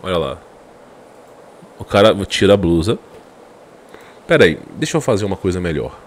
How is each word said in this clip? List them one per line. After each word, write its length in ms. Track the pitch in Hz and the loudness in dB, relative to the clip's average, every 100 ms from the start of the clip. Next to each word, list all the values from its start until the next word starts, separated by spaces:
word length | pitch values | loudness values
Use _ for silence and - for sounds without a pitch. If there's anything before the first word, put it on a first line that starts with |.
Olha 140 | 92 90 | -4 -4
lá. 200 | 71 67 - - - - - - - - - - - - - - | -4 -8 -16 -20 -20 -20 -20 -20 -20 -20 -20 -20 -20 -20 -20 -20
O 80 | 113 | -4
cara 280 | 104 107 98 95 | 2 4 2 -4
tira 300 | - 98 101 | 0 2 4
a 20 | |
blusa. 420 | 87 85 95 117 - - - - - - - - - - - - - | 2 0 0 -4 -8 -20 -20 -20 -20 -20 -20 -20 -20 -20 -20 -20 -2
Pera 160 | 165 | 2
aí, 160 | 98 78 - - | 4 2 -10 -8
deixa 220 | 156 165 | -4 -4
eu 40 | |
fazer 220 | 139 107 | -2 -2
uma 140 | 101 95 | -2 -4
coisa 240 | 98 90 | -4 -4
melhor. 360 | 90 76 64 - | -4 -6 -8 -12